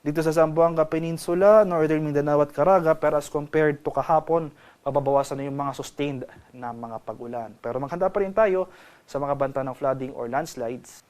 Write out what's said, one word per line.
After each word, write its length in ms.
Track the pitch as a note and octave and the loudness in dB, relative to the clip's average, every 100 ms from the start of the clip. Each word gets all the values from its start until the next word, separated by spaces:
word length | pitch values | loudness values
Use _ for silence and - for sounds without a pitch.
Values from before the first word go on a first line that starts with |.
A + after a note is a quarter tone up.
dito 240 | D3 D3 | -4 -2
sa 80 | D#3+ | 0
Zamboanga 560 | D#3 D#3+ D#3 E3 E3 D#3 | 2 2 4 2 4 0
Peninsula, 800 | D#3+ E3 E3 - F3 G3 G#3+ G3+ | 0 -4 -6 -2 4 8 8 6
northern 320 | E3+ D#3 D#3 | 2 2 2
Mindanao 400 | D3+ C#3+ C#3+ D3 | 0 0 2 2
at 160 | D3 - | 0 2
Caraga, 400 | D3+ F#3+ D#3+ D#3 | 4 4 4 2
pero 240 | D3+ D3+ | 2 0
as 80 | C#3+ | -2
compared 560 | D3+ D3 D#3 D3+ C#3+ | -6 -2 0 2 0
to 80 | C#3+ | -4
kahapon, 560 | C3+ C3+ D#3+ D#3 E3 D#3 - - _ - | -4 2 0 2 -2 -2 -12 -20 _ -4
mababawasan 480 | C#3 C#3 C#3 C#3 C3+ | -2 2 2 0 -6
na 160 | C#3 | -6
yung 60 | C#3 | -6
mga 120 | C#3 C3 | -6 -6
sustained 480 | C3+ - C#3+ C3+ B2+ - - | -12 -6 -6 -6 -12 -16 -20
na 240 | B2+ B2 | -14 -12
mga 240 | A#2 A#2 A2 | -10 -12 -12
pag-ulan. 480 | - A2 A#2+ A#2+ A2 G#2 | -12 -12 -10 -10 -10 -10
Pero 160 | A#2 B2 | -6 -4
maghanda 320 | C#3 E3+ F#3 | -4 -2 0
pa 160 | G3 | 0
rin 80 | F#3+ | -2
tayo 400 | G3 A3 F#3 F#3 - - - | 2 2 2 -2 -8 -20 -20
sa 160 | _ C#3 | _ -6
mga 160 | C#3 C#3 | -4 -2
banta 240 | C3+ C#3 | -2 -2
ng 160 | C3+ C3 | -6 -4
flooding 400 | C#3 C3+ C3 - | -2 -2 -6 -8
or 160 | A#2+ | -4
landslides. 720 | C3 D#3+ - A#2 B2 - - _ | -4 -6 -6 -8 -8 -14 -20 _